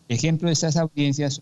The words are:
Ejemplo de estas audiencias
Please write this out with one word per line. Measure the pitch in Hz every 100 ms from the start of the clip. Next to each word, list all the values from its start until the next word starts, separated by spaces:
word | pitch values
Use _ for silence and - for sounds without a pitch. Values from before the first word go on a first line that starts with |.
| -
Ejemplo | - 160 156 170
de |
estas | 156 165 170
audiencias | 160 147 143 135 143 139